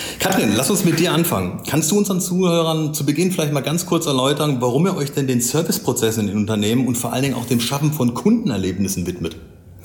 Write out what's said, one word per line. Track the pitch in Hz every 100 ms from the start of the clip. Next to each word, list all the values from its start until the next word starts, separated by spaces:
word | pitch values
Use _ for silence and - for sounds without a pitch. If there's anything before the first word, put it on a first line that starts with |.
| - -
Katrin, | 190 262 117 107
lass | 143
uns | 190 170
mit | 147
dir | 175
anfangen. | 156 165 98 92 - -
Kannst | 147 156
du | 208
unseren | 202 180
Zuhörern | 180 180 180 170 160 160 151
zu | 151
Beginn | 143 147 185
vielleicht | 175 147
mal | 147
ganz | 135 170 -
kurz | 170 165
erläutern, | 131 131 147 151 123
warum | 123 131 185
ihr | 180
euch | 139
denn | 143 131
den | 123
Serviceprozessen | - 151 170 - - - 110 110 101
in | 107
Unternehmen | 104 107 104 123 123
und | 117
vor | 127
allen | 127
Dingen | 139 117
auch | 117
dem | 120
Schaffen | - 143 151
von | 147 120
Kundenerlebnissen | - 208 233 151 98 92 92 92 90 87
widmet? | - 82 - - - - -